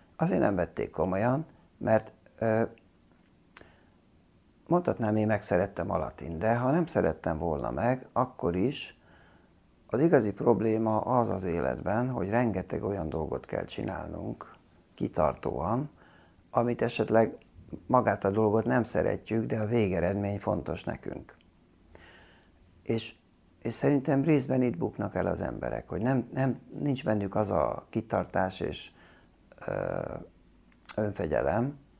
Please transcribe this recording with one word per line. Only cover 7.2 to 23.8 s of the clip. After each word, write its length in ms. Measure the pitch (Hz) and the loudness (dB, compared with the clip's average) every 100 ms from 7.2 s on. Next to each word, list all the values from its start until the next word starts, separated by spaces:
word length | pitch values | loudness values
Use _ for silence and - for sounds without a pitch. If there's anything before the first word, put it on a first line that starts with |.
| - 78 | -2 -2
volna 320 | 82 73 58 | -2 -2 -2
meg, 360 | 65 113 131 - | -2 0 0 -2
akkor 440 | - 127 - 92 87 | -2 -2 -2 -2 0
is 420 | 117 147 - - _ - - - _ _ _ _ - | 0 -2 -10 -16 _ -20 -20 -20 _ _ _ _ -4
az 140 | 117 | 2
igazi 320 | 165 156 107 | 6 6 4
probléma 680 | 101 120 101 110 110 110 110 | 2 4 4 4 2 2 0
az 300 | - 123 110 | 2 2 2
az 140 | 95 | -2
életben, 680 | 92 85 65 62 - 107 127 | -2 0 0 -2 -2 0 0
hogy 200 | 123 95 | -2 0
rengeteg 520 | 113 120 90 - 80 | 2 2 -2 -4 -4
olyan 260 | - 98 78 | -4 -4 -4
dolgot 380 | 78 73 65 - | -4 -4 -6 -6
kell 180 | - | -6
csinálnunk 840 | - - - 80 80 82 101 - - - _ _ _ | -6 -6 -6 -6 -8 -8 -8 -10 -14 -20 _ _ _
kitartóan, 960 | - - - 78 64 - 62 82 120 147 - - - - _ _ | -6 -4 2 0 0 -6 -4 -2 -2 -4 -12 -20 -20 -20 _ _
amit 320 | - 120 120 | -2 0 0
esetleg 540 | 117 - 107 110 113 - - - - - - | -2 0 4 4 4 0 -18 -20 -18 -16 0
magát 380 | 127 107 101 | 2 2 2
a 60 | 98 | 2
dolgot 340 | 101 107 107 | 4 4 4
nem 180 | 110 127 | 2 2
szeretjük, 640 | 110 87 95 101 - 113 117 | 2 0 0 -2 -2 -2 -2
de 140 | 120 | -2
a 60 | 107 | 0
végeredmény 720 | 120 101 90 85 101 101 101 | 2 2 2 0 0 -2 -2
fontos 460 | - 95 - 80 | -2 -2 -2 -6
nekünk. 520 | - - - - - - - _ _ _ _ - - - - - _ _ - _ | -6 -8 -8 -10 -14 -20 -20 _ _ _ _ -20 -20 -20 -20 -20 _ _ -20 _
És, 320 | - 117 - - _ _ _ _ | -4 -4 -4 -12 _ _ _ _
és 120 | 120 | -6
szerintem 500 | - | 0